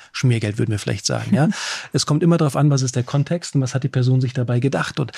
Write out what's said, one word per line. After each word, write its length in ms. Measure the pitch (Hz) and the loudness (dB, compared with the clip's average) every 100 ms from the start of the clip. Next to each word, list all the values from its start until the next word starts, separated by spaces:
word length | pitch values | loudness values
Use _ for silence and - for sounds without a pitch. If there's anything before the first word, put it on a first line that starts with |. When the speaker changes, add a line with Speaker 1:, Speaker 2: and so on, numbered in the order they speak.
| - | -10
Speaker 1:
Schmiergeld, 460 | - 131 117 107 107 | -2 0 2 0 -2
würden 120 | 117 | -2
wir 80 | 107 | -2
vielleicht 280 | - 113 - | -2 -4 -2
sagen, 280 | 117 110 | -4 0
ja. 140 | - 147 - - | 2 2 0 -6
Speaker 2:
<laughs> 220 | - - | -10 -4
Speaker 1:
Es 140 | 143 - | -4 0
kommt 160 | 151 | 2
immer 140 | 170 170 | 4 4
darauf 200 | 156 135 | 2 2
an, 140 | 147 | 4
was 120 | 143 | 4
ist 140 | 131 123 | 2 -2
der 60 | |
Kontext 520 | 120 143 143 170 - | -2 -2 -2 -4 -2
und 60 | 143 | -2
was 140 | 131 | 0
hat 80 | 131 | -2
die 40 | 135 | -2
Person 320 | 127 127 131 | 0 2 2
sich 120 | 127 | 0
dabei 280 | 127 120 123 | -2 -2 0
gedacht. 400 | 131 147 - - | 0 0 -2 -4
Und 120 | 127 | -6